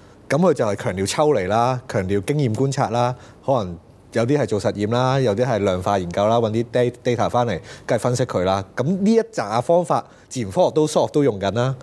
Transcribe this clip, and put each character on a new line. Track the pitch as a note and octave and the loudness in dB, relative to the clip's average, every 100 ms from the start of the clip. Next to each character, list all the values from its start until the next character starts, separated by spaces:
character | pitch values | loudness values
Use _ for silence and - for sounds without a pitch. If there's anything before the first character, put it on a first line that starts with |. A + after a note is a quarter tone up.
| - - - | -20 -20 -4
咁 | C#3 | 2
佢 | F3+ | 2
就 | D3 A2+ | 2 0
係 | G2+ | -2
強 | A2+ | -4
調 | F#2 G2 | -2 -2
抽 | - D3+ | 2 2
離 | C3 F#2 | 2 2
啦， | G#2+ B2 B2+ - | 2 2 0 -4
強 | A2+ | -4
調 | F#2 G2+ | 0 -2
經 | G2 D3 | 0 0
驗 | C3+ G#2+ | 0 0
觀 | C3+ | -2
察 | C3+ - | 0 -2
啦， | A#2 B2 B2+ - - - | 0 -2 -4 -12 -10 -2
可 | |
能 | C3+ F#2 E2 - - - | -2 -2 -10 -16 -20 -6
有 | A2+ A#2+ | -2 0
啲 | D3 | 0
係 | A2+ | 0
做 | G#2 | 0
實 | G#2+ | -2
驗 | G2 G#2 | -2 0
啦， | A#2+ B2+ C3+ | 2 2 2
有 | B2+ G2+ | 0 0
啲 | B2+ | 0
係 | A2 | 0
量 | G2 F2+ | 0 0
化 | F#2+ G2+ | 0 0
研 | F2 | 0
究 | F2 G#2 | 0 2
啦， | A#2 | 2
搵 | A2+ | 2
啲 | A2 A#2 | -2 -2
da-，data | B2 B2 B2 - A2+ G2 | 0 -2 -2 -2 0 0
返 | A#2+ A#2 | 0 -2
嚟， | G2 - - - | -4 -10 -16 -4
跟 | B2 | -2
住 | |
分 | B2+ B2 | 0 -2
析 | |
佢 | B2+ G#2+ F2+ | -2 0 0
啦。 | G2 F#2+ | -2 -4
咁 | - | -6
呢 | C3 F#3+ G3+ | -2 0 2
一 | A3+ | 2
紮 | A3 - G#2 A2+ | 2 -4 -2 -2
方 | B2 E3+ | 2 2
法， | E3+ C3+ - - - | 2 -2 -4 -16 -12
自 | - | -8
然 | G2 | -4
科 | F#2+ E3 | 0 2
學 | |
都， | B2+ D3+ | 2 2
數 | E3+ | 2
學 | A#2+ | 0
都 | D#3 | 2
用 | C#3 G2+ | 2 0
緊 | G2 | -2
啦。 | G#2 B2+ C3 | 0 -2 -4